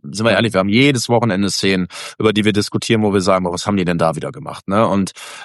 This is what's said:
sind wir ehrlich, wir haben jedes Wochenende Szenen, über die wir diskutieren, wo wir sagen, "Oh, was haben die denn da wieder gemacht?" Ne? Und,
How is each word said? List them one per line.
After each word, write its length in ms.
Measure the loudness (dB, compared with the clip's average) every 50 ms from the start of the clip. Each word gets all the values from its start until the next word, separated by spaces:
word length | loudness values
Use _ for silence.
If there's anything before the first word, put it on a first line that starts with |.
| -14
sind 220 | -12 -6 -2 0
wir 60 | 0
ehrlich, 220 | 2 2 0 0 0
wir 60 | 0
haben 100 | 0 2
jedes 380 | 4 4 4 4 2 2 0 0
Wochenende 420 | 0 2 2 0 0 0 0 0
Szenen, 360 | -2 0 0 0 2 0 0 -4 -6 -12 -14 -12 -4 0
über 140 | 2 2 2
die 100 | 2 2
wir 100 | 2 2
diskutieren, 480 | 0 0 -2 -2 -4 -2 0 0 2
wo 120 | 2 2 2
wir 80 | 2
sagen, 240 | 2 2 2 2 0
"Oh, 80 | -2 -4
was 120 | -4 -2
haben 120 | -2 0 0
die 80 | 0
denn 120 | 0 0 0
da 180 | 0 0 0 -2
wieder 140 | -6 -10
gemacht?" 360 | -10 -10 -12 -14 -14 -12 -8 -4
Ne? 180 | 0 0 2
Und, 260 | 2 2 0 -2 -2 -6 -12 -18 -18 -18 -16 -6